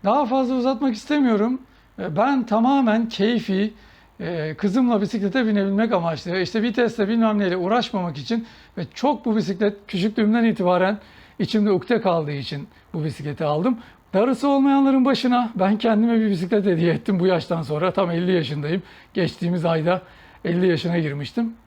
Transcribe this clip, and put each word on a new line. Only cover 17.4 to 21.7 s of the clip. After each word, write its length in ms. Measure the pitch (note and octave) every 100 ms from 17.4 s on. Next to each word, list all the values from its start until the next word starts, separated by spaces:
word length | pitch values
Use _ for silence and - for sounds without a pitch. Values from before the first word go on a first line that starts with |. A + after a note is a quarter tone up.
| - E3
sonra. 300 | C#3 D3+ F3+
Tam 180 | F3+ F3+
elli 220 | E3+ F3+
yaşındayım. 500 | F3+ B2 D3 D3 F#3 - - -
Geçtiğimiz 500 | - D#3+ - E3+ F3
ayda 380 | E3 E3 D#3+ F3+ - - - -
elli 240 | - E3+ F#3
yaşına 300 | E3 F3 E3+
girmiştim. 560 | D3+ C#3+ C#3+ - A#3 A3+ _